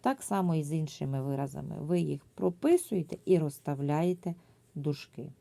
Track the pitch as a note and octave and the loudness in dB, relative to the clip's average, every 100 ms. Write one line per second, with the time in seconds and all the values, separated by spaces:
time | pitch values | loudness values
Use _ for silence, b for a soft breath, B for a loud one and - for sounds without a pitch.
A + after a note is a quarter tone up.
0 | B3+ C4+ - G3 F3+ D#3+ D3 D#3+ D#3 - | -2 -2 -2 0 2 2 0 -2 -2 -4
1 | C#3+ C3+ C3+ C#3 C#3 C#3 D3 - D3 F3+ | -4 -2 -2 -2 -4 -6 -8 -6 0 0
2 | D#3+ C#3+ - - F3+ F3 D4+ F4 - G3 | 0 -4 -8 -2 0 2 4 4 2 -2
3 | D#3 - - F3+ D3+ - - C#3 C#3+ D3+ | -2 -2 4 4 4 -4 -4 -2 2 2
4 | F3 F3+ F3 E3+ b b _ D#3 C#3+ C#3+ | 2 0 -4 -8 b b _ -6 -4 -4
5 | - - A#2+ - | -6 -12 -14 -14